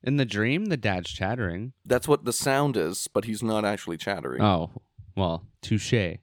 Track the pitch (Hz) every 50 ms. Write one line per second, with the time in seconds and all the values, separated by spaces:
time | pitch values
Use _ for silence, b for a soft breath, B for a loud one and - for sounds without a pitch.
0 | - 123 135 143 139 117 104 104 107 117 135 170 214 214 175 135 104 107 98 90
1 | 87 - - - 95 95 117 127 117 92 85 90 110 127 - _ _ - 123 123
2 | - - 147 143 - 120 117 - - 147 135 135 143 147 131 107 82 78 92 -
3 | - - _ 104 101 117 110 101 - 113 110 107 104 101 104 98 - - 85 82
4 | - - 101 87 - 65 64 67 95 107 95 85 80 85 - - _ _ _ _
5 | - - - - 95 87 82 80 - - _ _ - - 113 104 - - - 117
6 | 98 87 85 -